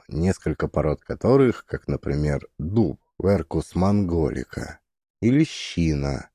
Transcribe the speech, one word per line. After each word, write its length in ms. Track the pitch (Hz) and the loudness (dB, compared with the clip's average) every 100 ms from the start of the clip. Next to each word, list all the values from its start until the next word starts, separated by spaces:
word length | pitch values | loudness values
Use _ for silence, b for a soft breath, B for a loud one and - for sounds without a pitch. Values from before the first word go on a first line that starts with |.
| - | -10
несколько 600 | 78 92 - 80 76 - | -2 0 0 -4 -4 -2
пород 340 | 78 76 71 | 0 0 -2
которых, 640 | - - 110 139 123 - | -6 -2 2 4 4 0
как, 220 | - - - | -6 -10 -4
например, 600 | 69 76 73 76 69 - - | -4 -2 -2 0 -2 -6 -10
дуб, 420 | 80 113 85 - _ - | -2 0 0 -2 _ -2
Веркус 560 | 95 95 - 80 - | 0 0 0 -4 -2
монголика, 1040 | 87 95 104 90 82 76 64 - - - - _ _ _ - | 0 2 2 0 0 0 -2 -8 -10 -12 -14 _ _ _ -2
и 120 | 113 | 2
лещина 960 | 139 160 - - 85 80 71 69 64 - | 2 2 -2 -8 0 0 0 -2 -4 -8